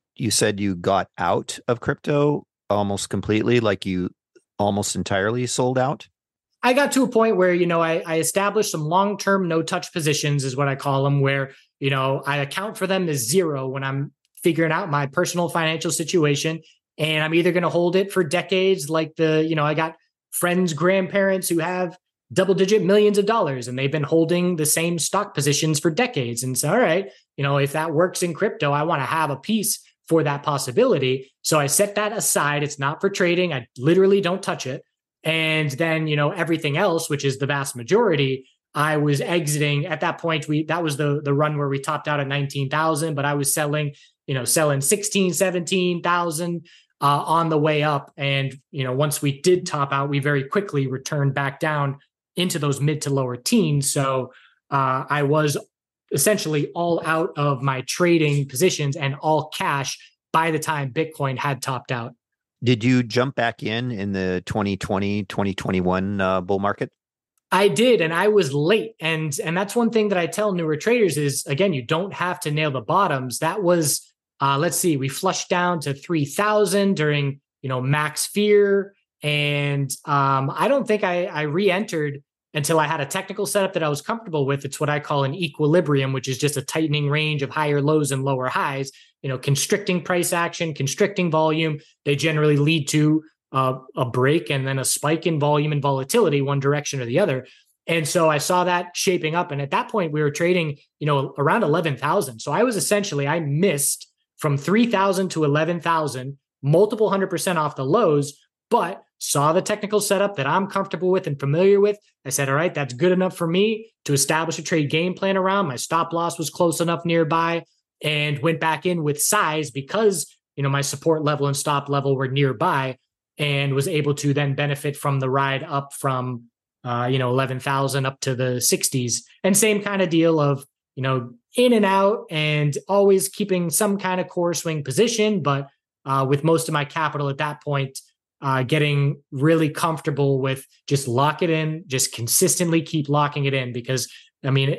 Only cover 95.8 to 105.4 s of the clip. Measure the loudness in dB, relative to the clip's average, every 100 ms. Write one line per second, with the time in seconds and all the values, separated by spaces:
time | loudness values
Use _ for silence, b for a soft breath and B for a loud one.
95.8 | 0 -2 0 2 2 2 0 0 0 0
96.8 | -2 -6 -2 0 2 0 B B B _
97.8 | -2 -2 0 2 4 2 2 2 2 0
98.8 | -2 -2 0 0 0 -2 -2 -4 -2 -2
99.8 | -2 -2 -2 0 0 0 2 2 0 -6
100.8 | b _ 0 0 -2 -2 0 2 2 2
101.8 | 0 -2 0 0 -2 -6 -4 0 0 0
102.8 | 0 -2 0 -2 -2 -2 -2 0 0 0
103.8 | -2 -4 -10 _ _ _ -2 0 2 2
104.8 | 2 2 2 0 -2 0